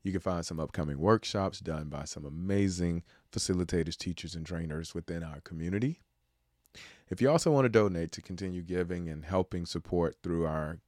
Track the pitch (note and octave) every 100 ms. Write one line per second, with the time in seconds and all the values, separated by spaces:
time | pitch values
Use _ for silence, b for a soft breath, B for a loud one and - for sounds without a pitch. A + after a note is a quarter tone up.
0 | G2 F#2 F#2+ F2 E2 D#2+ D2+ - D#2 C#2
1 | F2 A2 - G#2 F#2+ - - D#2 D2+ C#2+
2 | C#2+ - C#2+ D#2 F#2 G2 G2 F2+ F2 E2+
3 | - b b - - F2+ E2+ F2+ D#2+ -
4 | - E2+ E2 E2+ E2 F2 E2 D2+ E2 F2
5 | D#2+ E2+ E2 D2+ - D#2+ E2 G2 B2+ E3+
6 | _ _ _ _ _ _ _ B B B
7 | B F2+ B2 D#3+ E3+ C#3+ B2+ A2+ G#2 F2
8 | E2 - - F2+ F#2+ F2+ E2+ F2+ F2 F2+
9 | E2+ D2+ D#2+ F#2+ F#2 F2+ E2+ - - F2+
10 | E2 - E2+ E2+ E2 D#2 D#2 E2+